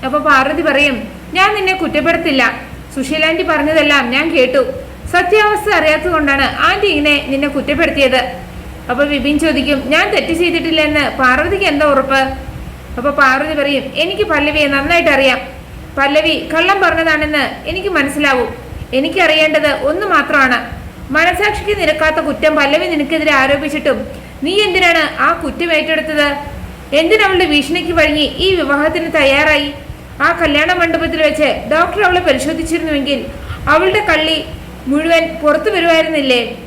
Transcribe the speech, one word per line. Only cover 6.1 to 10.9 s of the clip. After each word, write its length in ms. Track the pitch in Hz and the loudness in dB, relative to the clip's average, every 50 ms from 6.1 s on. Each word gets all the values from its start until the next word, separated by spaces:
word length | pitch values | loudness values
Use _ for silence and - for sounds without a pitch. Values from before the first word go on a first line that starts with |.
കൊണ്ടാണ് 320 | 349 311 302 285 277 277 269 | 0 0 2 2 0 0 0
ആന്റി 420 | 240 - - - 320 370 403 403 | -2 0 0 0 0 2 2 2
ഇങ്ങനെ 400 | 403 339 294 294 294 294 285 - - | 0 2 2 2 2 2 0 0 -2
നിന്നെ 200 | 269 269 285 285 | -2 -2 -2 0
കുറ്റപ്പെടുത്തിയത്." 840 | 277 285 - - 285 277 339 320 - 302 277 254 254 262 240 - - - - - - - - - - - - - | -2 -2 -2 -2 0 0 0 0 2 2 2 4 4 2 0 -2 -6 -10 -14 -14 -14 -14 -14 -14 -14 -16 -8 -6
അപ്പൊ 140 | 247 240 285 | 0 0 0
വിപിൻ 360 | 285 294 277 233 285 294 294 | 0 0 -2 0 0 0 2
ചോദിക്കും, 440 | 320 320 302 269 262 277 294 269 - 233 | 2 2 2 0 0 0 0 -2 0 0
"ഞാൻ 220 | 285 320 370 415 | 0 0 2 2
തെറ്റ് 240 | 440 359 - - 330 | 0 -2 0 0 0
ചെയ്തിട്ടില്ലെന്ന് 840 | 320 349 349 339 330 269 320 320 320 302 302 | 0 0 0 0 0 -2 0 0 0 0 2